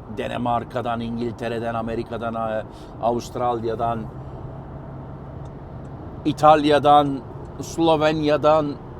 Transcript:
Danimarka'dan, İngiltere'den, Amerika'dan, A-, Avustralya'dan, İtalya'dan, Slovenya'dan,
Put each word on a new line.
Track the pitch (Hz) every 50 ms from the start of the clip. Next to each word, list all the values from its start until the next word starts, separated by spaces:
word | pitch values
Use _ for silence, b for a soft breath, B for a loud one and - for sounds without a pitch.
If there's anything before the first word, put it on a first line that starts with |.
| - - 107
Danimarka'dan, | 110 120 117 120 117 120 120 120 117 113 - - 123 113 120 117 117
İngiltere'den, | 117 117 117 117 120 117 110 - 117 117 117 113 117 117 117
Amerika'dan, | 117 113 117 113 113 117 135 120 110 117 117 113
A-, | 113 113 110 110 110 104 B B B B B B -
Avustralya'dan, | - 120 120 120 - - - 123 123 120 120 117 110 113 113 110 117 117 117 113 107 - - - - - - - - - - - - - - - - - - - - - - - - - - - - - - - - - - - - - - - - - - - -
İtalya'dan, | 156 - - 151 151 156 156 143 151 147 143 131 147 147 147 147 143 139 135 - - - - - - - -
Slovenya'dan, | 135 - - - 165 165 160 151 156 156 160 160 151 147 151 147 135 151 156 160 151 147 135 - - - -